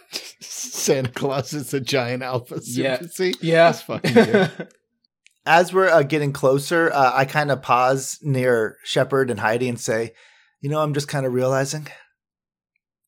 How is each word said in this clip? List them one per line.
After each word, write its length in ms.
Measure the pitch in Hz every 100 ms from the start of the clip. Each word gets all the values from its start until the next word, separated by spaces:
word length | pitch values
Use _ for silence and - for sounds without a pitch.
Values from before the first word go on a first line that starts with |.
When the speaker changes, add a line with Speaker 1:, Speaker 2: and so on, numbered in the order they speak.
| _ - - -
Speaker 1:
Santa 720 | - - - - - 135 123
Claus 420 | - 139 135 127
is 200 | 151 123
a 60 | 139
giant 420 | 120 139 120 127
alpha 380 | 127 127 - -
Super 220 | - 127 135
Speaker 2:
Yeah. 140 | 127
Speaker 1:
Z? 320 | 170 - 185 180
Speaker 2:
Yeah. 240 | 165 165 165
Speaker 1:
That's 120 | 147
fucking 320 | - 110 -
good. 540 | 226 147 190 160 - -
Speaker 2:
<laughs> 760 | _ _ _ _ _ _ _ 147
Speaker 3:
As 260 | 165 175
we're, 160 | 185 185
uh, 140 | 160
getting 300 | 143 156 143
closer, 600 | 143 135 139 143 170 165
uh, 200 | 139 127
I 100 | 131
kinda 320 | 139 151 147 135
pause 600 | - 123 127 135 - -
near 560 | 151 131 127 117 107 -
Shepard 460 | - 151 131 135 131
and 100 | 104
Heidi 280 | 110 120 127
and 120 | 120
say, 320 | - 113 117 - _ _ _ _
"You 80 | 143
know, 120 | 151
I'm 120 | 151
just 160 | 143 143
kinda 220 | 147 131
realizing, 580 | 123 127 135 139 151 143 - _ _ _ _ _ _ _ _ _ _